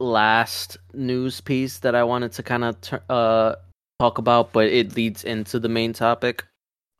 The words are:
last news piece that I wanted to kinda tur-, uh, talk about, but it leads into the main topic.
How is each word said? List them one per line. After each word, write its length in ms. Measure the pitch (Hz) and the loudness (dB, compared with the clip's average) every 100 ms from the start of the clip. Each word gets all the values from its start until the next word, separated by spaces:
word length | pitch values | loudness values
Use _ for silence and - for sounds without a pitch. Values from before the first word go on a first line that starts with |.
last 760 | 127 110 107 113 113 - - - - | -2 2 4 4 2 -4 -12 -16 -18
news 460 | 131 127 127 127 - | -8 -4 -2 -4 -8
piece 380 | - 131 131 - | -4 -2 -2 -4
that 140 | 131 | 0
I 100 | 120 | 2
wanted 280 | 120 123 120 | 0 0 -4
to 100 | - | -8
kinda 320 | 120 120 117 107 | -4 -2 -2 -4
tur-, 220 | - 135 - | -10 -12 -4
uh, 460 | 123 113 113 110 - - _ _ - | 0 2 4 2 -2 -14 _ _ 0
talk 180 | 120 - | 0 2
about, 340 | 117 120 110 | 4 4 4
but 140 | 113 110 | 2 4
it 280 | 120 101 117 | 4 0 -2
leads 280 | 113 - | -4 -4
into 340 | - 110 104 120 | -8 -6 -4 -4
the 100 | 113 | -2
main 240 | 113 113 | -2 -2
topic. 520 | 113 117 120 123 - - _ _ _ _ | 0 0 0 -2 -4 -12 _ _ _ _